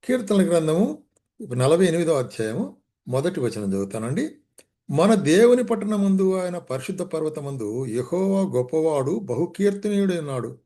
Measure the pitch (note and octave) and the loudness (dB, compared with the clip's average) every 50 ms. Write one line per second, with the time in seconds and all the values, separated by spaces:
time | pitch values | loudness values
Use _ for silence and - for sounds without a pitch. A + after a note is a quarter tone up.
0 | - - B3+ B3+ A3+ - G#3+ G3 F#3 E3 F3 E3+ D#3+ D#3 D#3 E3+ G#3 C#4 D4+ - | -2 -2 -2 -2 0 2 2 2 4 4 4 2 2 2 2 2 2 0 -2 -6
1 | _ _ _ _ _ _ _ _ A3+ C3 B2 B2 B2+ C3+ D#3+ F3 F#3+ F3+ D#3+ E3+ | _ _ _ _ _ _ _ _ -12 -8 -2 0 4 4 4 6 4 4 2 0
2 | E3+ D#3 D#3+ C#3 B2 G#2 - - A2+ G#2+ A2 D3+ A#3 C#4+ - _ _ _ _ _ | 0 2 0 0 0 -4 -4 -6 -4 -4 -4 -6 -6 -8 -10 _ _ _ _ _
3 | _ - B2 C3 C#3+ F3+ F#3 D#3+ C3 A#2 A2 A#2 G#2 G2 F#2+ G2 G2 G2 - A2+ | _ -4 -4 -2 -2 -2 -2 -2 -4 -4 -4 -4 -4 -4 -2 -2 -4 -4 -6 -8
4 | A2 A#2 C3+ F#3 C#4+ D#4+ - _ _ _ _ - _ _ _ _ _ _ C#3 C#3+ | -6 -4 -4 -4 -4 -6 -8 _ _ _ _ -20 _ _ _ _ _ _ 0 2
5 | E3+ G#3 A3+ G3 C#3+ C#3+ D#3+ F#3+ A3+ A#3+ B3 B3 B3 A#3+ A#3 G#3+ G3 G#3 G#3+ G3+ | 4 4 4 4 4 4 6 6 8 6 6 4 2 -2 -2 -4 -2 -4 -2 0
6 | G3 G3 F#3+ F#3+ F#3+ F#3+ F#3+ F#3 F#3 F3+ F3 F3 E3+ _ B2+ C3+ C3 - F#3+ D#3 | 2 2 2 2 2 2 0 0 -2 -4 -6 -8 -8 _ -8 -6 -6 -8 -6 -6
7 | F3 - - D#3+ D#3 D#3 D#3 D#3+ C#3+ C#3 C#3 C3 A2 G#2 G#2+ B2 C3+ B2+ A2 A#2+ | -6 -6 -4 -4 -4 -4 -6 -6 -8 -8 -8 -6 -6 -6 -4 -4 -6 -4 -4 -4
8 | B2+ - - F3+ F#3+ G3 G3 G3 G3 E3 B2 B2 B2 B2 - D#3+ D#3 D#3+ D3+ C#3+ | -4 -2 -2 -2 0 0 2 0 0 0 0 -2 -2 0 0 0 0 2 2 0
9 | C3 C3+ E3+ A3+ - A2 B2 A#2 E3 F3 - - G3 G3+ G3+ G3+ - G#3 G#3 G3+ | 0 0 -2 -4 -4 -4 -2 -2 -2 -4 -2 0 0 0 0 0 -4 -2 0 0
10 | G3 F#3+ F3+ F3 D3+ C#3+ C3+ B2+ A2+ A#2+ C3 - _ | 2 0 0 -2 -4 -6 -6 -6 -6 -6 -10 -14 _